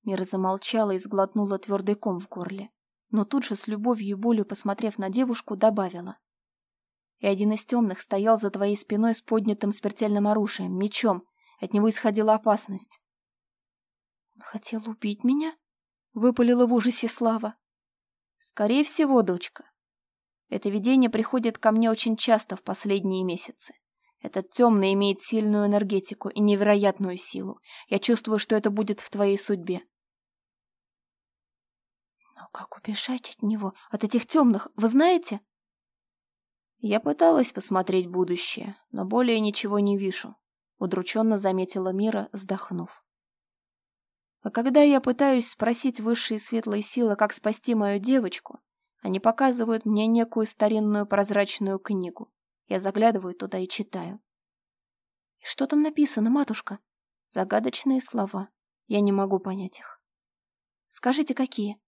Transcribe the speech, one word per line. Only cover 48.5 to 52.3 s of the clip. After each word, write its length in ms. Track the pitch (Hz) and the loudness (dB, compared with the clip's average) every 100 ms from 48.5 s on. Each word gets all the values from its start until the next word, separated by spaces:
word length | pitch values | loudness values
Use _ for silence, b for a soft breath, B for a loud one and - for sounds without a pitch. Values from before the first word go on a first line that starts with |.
| - _ _ _ _ | -20 _ _ _ _
они 180 | 196 190 | -4 2
показывают 680 | 226 226 269 247 226 226 | 2 4 2 2 -2 0
мне 200 | 214 208 | 0 2
некую 400 | 220 226 226 226 | 4 2 2 -2
старинную 600 | 220 - 214 214 208 208 208 | -4 0 2 2 2 0 2
прозрачную 720 | 202 202 202 196 - 196 196 | 0 2 0 0 -2 -4 -4
книгу. 520 | - 196 175 - - | -4 -4 -4 -10 -20